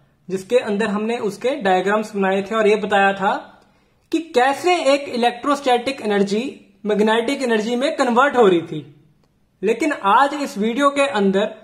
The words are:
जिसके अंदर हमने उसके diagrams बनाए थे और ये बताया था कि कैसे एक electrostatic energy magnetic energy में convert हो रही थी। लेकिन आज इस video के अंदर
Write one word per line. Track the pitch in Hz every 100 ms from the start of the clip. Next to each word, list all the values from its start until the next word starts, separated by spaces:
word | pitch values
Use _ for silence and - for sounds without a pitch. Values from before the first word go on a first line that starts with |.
| _ _ -
जिसके | 190 - 240
अंदर | 240 202 220
हमने | 208 220 240
उसके | 214 202 240 285
diagrams | 196 185 190 214 214 202
बनाए | 190 196
थे | 196 226
और | 202
ये | 208
बताया | 190 202 196
था | 190 196 277 - - _ _ _ _ -
कि | 320 - 240
कैसे | 262 269 349 349 269
एक | 277 277
electrostatic | 240 240 240 277 277 254 240 254 269
energy | 208 202 196 208 269 - _ _ 208
magnetic | 208 220 226 240 277
energy | 247 220 214 240
में | 294 311
convert | 254 233 277 247
हो | 202
रही | 175
थी। | 156 156 - - _ _ _ _ _ -
लेकिन | 190 233 311 277 196
आज | 226 277
इस | 294 277 202
video | 220 233 285
के | 277 277 208
अंदर | 196 190 - -